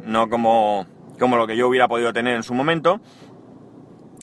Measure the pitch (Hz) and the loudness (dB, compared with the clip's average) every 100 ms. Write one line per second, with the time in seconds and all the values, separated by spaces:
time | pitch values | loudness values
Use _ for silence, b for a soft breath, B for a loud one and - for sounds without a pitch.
0 | 113 113 113 117 117 113 107 101 90 - | -4 -2 0 0 2 2 2 -2 -6 -16
1 | - - 123 120 113 110 127 127 123 117 | -20 -4 0 2 0 0 0 2 2 0
2 | 120 117 120 120 113 123 143 165 - 226 | -2 -2 -2 -2 -4 -2 -2 0 0 0
3 | B B B B - - - - - - | B B B B -20 -20 -20 -20 -20 -20
4 | - - | -20 -20